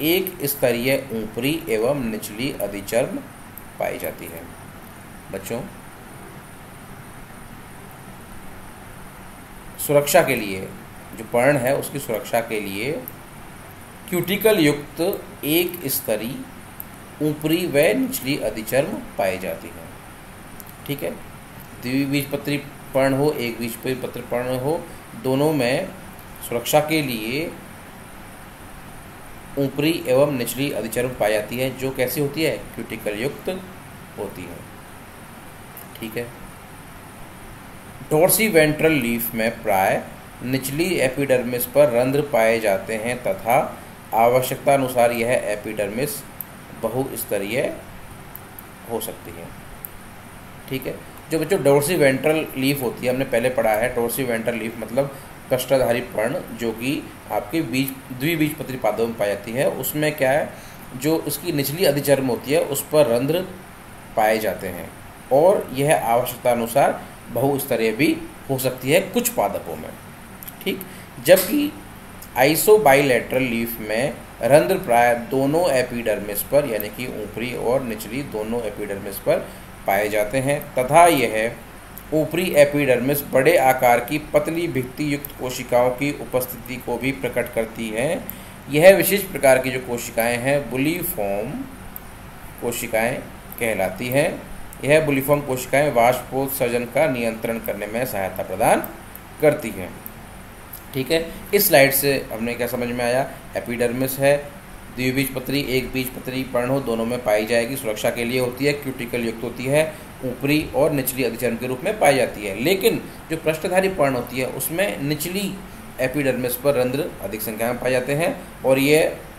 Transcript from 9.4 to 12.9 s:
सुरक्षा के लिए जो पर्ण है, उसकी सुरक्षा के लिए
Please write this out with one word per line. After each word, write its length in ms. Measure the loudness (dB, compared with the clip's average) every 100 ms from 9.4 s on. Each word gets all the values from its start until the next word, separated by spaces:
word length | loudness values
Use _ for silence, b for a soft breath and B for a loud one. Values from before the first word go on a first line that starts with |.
| -18 -18 -14 -6 2
सुरक्षा 360 | 4 6 6
के 140 | 6 2
लिए 320 | -2 -4 -8 -12 -16 -18 -16
जो 120 | -14
पर्ण 320 | -2 4 4 4
है, 180 | 2 0
उसकी 220 | -2 -8
सुरक्षा 420 | -4 -6 -2 -2
के 180 | -2 -4
लिए 320 | -4 -4 -4